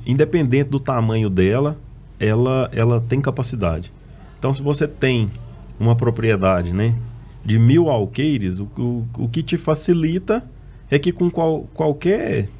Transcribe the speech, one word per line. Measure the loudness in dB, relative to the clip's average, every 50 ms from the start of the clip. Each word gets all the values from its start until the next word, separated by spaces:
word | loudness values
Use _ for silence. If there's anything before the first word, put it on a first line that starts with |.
| -2
independente | 0 2 2 2 2 2 2 2 2 2 2 2 0
do | -2 -2
tamanho | -2 -2 -2 0 0 0 2 0 0 2
dela, | 2 4 4 4 4 2 0 -2 -2 -6 -12 -18 -20 -20 -20 -20 -8 -2
ela, | 0 0 2 2 2 2 0 0 -2 -2
ela | 0 0 2 2 2 2
tem | 0 0 -2 0
capacidade. | 0 -2 -2 -2 -4 -4 -4 -2 -2 -2 -2 -2 -6 -10 -16 -20 -20 -20 -20 -20 -20 -20 -10 -4
Então, | -2 -2 -2
se | 0
você | -2 -2 0 0 -2
tem | -4 -2 -2 0 2 2 2 0 -2 -4 -8 -14 -16 -16 -18 -18 -18 -6 0
uma | 2 2 4
propriedade, | 4 2 0 0 2 2 2 2 4 4 2 2 2 0 0 0
né, | 0 2 0 0 -2 -4 -8 -14 -16 -18 -20 -18 -8 -2
de | 0 4 6
mil | 6 6 6 6 4 4
alqueires, | 2 0 0 -2 -2 -2 0 0 0 0 -2 -2 -4 -4
o, | -8 -8 -6
o, | -4 -4 -4 -4 -4 -6 -8 -6
o | -6 -6
que | -4 -2 -4 -2
te | -2 -4
facilita | -2 0 -2 -2 0 2 2 2 2 2 0 -2 -2 -2 -2 -2 -2 -4 -8 -16 -20 -20 -20 -20 -20 -4 -2
é | -2
que | 0 2 0
com | 0 2 0 0
qual-, | 2 0 0 0 0 -2 -6 -8 -4
qualquer | -2 0 0 0 0 0 0 0 0 0 -2 -2 -2 -2 -4 -6